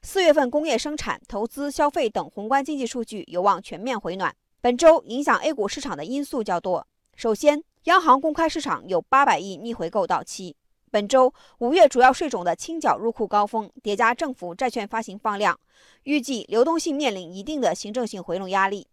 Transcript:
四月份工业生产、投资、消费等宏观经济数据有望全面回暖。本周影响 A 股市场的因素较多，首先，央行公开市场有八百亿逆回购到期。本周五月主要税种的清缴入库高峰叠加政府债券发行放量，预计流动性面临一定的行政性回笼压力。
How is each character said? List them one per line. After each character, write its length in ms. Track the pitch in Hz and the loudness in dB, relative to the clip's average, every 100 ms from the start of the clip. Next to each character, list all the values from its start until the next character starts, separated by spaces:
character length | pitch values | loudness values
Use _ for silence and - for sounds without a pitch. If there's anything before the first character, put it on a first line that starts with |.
四 160 | - 381 | -4 2
月 120 | 339 | 4
份 180 | 294 254 | 4 2
工 160 | 294 311 | 0 0
业 100 | 240 | -2
生 200 | 302 302 | -2 -6
产、 240 | - 139 _ | -6 -8 _
投 180 | 202 233 | -8 -6
资、 240 | - 285 | -6 -8
消 180 | - 294 | 0 0
费 220 | 349 240 | 0 -2
等 180 | 208 147 | -2 -8
宏 180 | - 214 | -10 -2
观 160 | 269 | -2
经 120 | 277 294 | -2 -6
济 80 | |
数 200 | 240 247 | -6 -6
据 180 | 226 214 - | -8 -10 -6
有 120 | 175 | 0
望 220 | 196 180 | 2 2
全 160 | - 170 | -4 -10
面 200 | 233 233 | -6 -6
回 180 | 170 190 | -6 -4
暖。 180 | 170 - _ _ | -6 -6 _ _
本 160 | 247 247 | 0 6
周 240 | 330 320 | 6 6
影 180 | - 240 | 2 -4
响 160 | 294 214 | 0 0
A 140 | 302 | 0
股 160 | 311 202 | -2 -4
市 120 | - | -6
场 160 | - 151 | -8 -8
的 80 | |
因 200 | 160 269 | -6 -6
素 180 | 277 277 | -4 -6
较 160 | 208 175 | -2 -4
多， 260 | 190 175 - _ _ | -2 -4 -6 _ _
首 180 | - 226 | -6 -2
先， 300 | 208 294 294 - _ | 2 2 2 -6 _
央 160 | - 370 | 2 4
行 200 | 320 262 | 6 4
公 120 | 311 | 4
开 160 | 302 320 | 0 -2
市 120 | 226 | -2
场 220 | 269 143 131 | -4 -6 -2
有 120 | 180 | -4
八 240 | - 262 | 2 4
百 140 | 277 165 | 4 2
亿 180 | 196 170 | -2 -10
逆 160 | 226 | -10
回 160 | 233 165 | -6 -4
购 160 | 214 | -2
到 180 | 175 170 | 0 -2
期。 340 | - - 185 - _ _ _ | -4 -12 -14 -16 _ _ _
本 160 | 214 208 | -2 2
周 260 | 262 254 _ - _ | 4 4 _ -20 _
五 140 | 240 | 0
月 160 | 339 294 | 6 6
主 120 | 247 | 8
要 120 | 254 | 6
税 160 | 269 320 | 6 -2
种 160 | 196 | -2
的 100 | 175 | -2
清 260 | 170 - 330 | -4 -6 -2
缴 180 | 269 120 | 0 0
入 140 | 226 | -2
库 160 | - 208 | -4 0
高 180 | 208 208 | 0 0
峰 240 | 226 208 - | -4 -8 -10
叠 140 | 208 | -6
加 180 | 202 226 | 0 0
政 220 | 240 302 | 0 -6
府 180 | 254 180 | -8 -12
债 160 | 175 262 | -4 -4
券 180 | 233 208 | -4 -6
发 140 | 226 | -8
行 160 | 226 190 | -8 -8
放 220 | 220 202 | -6 0
量， 200 | 202 - _ _ _ _ | 0 -2 _ _ _ _
预 180 | - 294 | -2 -2
计 240 | 247 240 - | -2 -8 -2
流 160 | 220 | 0
动 140 | 302 330 | 0 0
性 180 | 339 285 | -2 -2
面 180 | 277 | -2
临 180 | 190 165 | -4 -12
一 80 | 185 | -14
定 200 | 214 311 | -8 -2
的 120 | 208 | -2
行 200 | 180 208 | -2 -6
政 120 | 220 | -6
性 160 | 226 196 | -6 -8
回 180 | 170 180 | -8 -8
笼 120 | 185 | -2
压 180 | 190 196 | 0 0
力。 200 | 202 - | -2 -12